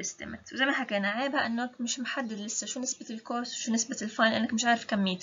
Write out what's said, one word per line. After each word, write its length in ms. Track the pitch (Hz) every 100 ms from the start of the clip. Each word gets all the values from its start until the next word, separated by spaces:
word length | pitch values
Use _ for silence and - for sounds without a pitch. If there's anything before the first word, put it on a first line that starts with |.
استيميت. 520 | - - - 156 -
وزي 120 | 214 269
ما 60 |
حكينا 360 | 277 247 202 196
عيبها 380 | 220 269 277 233
إنه 240 | 233 247 -
مش 200 | 233 -
محدد 340 | 240 - 240
لسه 340 | 214 208 - 208
شو 120 | 262
نسبة 260 | 247 - -
الكورس 480 | 226 - 240 240 -
وشو 160 | -
نسبة 240 | 226 - -
الفاين، 300 | 214 - 226
لأنك 220 | 220 226
مش 120 | 226 240
عارف 200 | 233 -
كمية 340 | 208 190 185